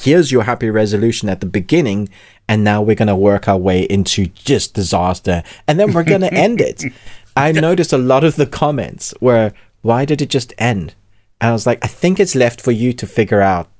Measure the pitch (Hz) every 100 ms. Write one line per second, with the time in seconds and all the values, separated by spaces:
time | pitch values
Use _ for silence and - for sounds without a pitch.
0 | 131 170 143 127 110 117 113 107 107 101
1 | 113 113 104 92 92 98 90 165 127 101
2 | 101 - - _ - 107 104 104 104 104
3 | 107 95 101 101 - 95 95 92 - 98
4 | 92 - 90 - - 127 - 107 90 90
5 | 90 92 - 87 - - - 156 214 170
6 | 165 196 185 180 196 220 64 - - -
7 | - - - - 147 160 160 175 170 135
8 | 127 131 160 151 143 - 151 139 76 -
9 | - - 127 117 107 - _ _ 110 117
10 | 143 147 147 135 - - 117 101 78 -
11 | _ _ _ _ 117 113 123 117 - -
12 | 180 190 185 131 120 - 135 110 123 123
13 | 104 - 104 104 98 90 85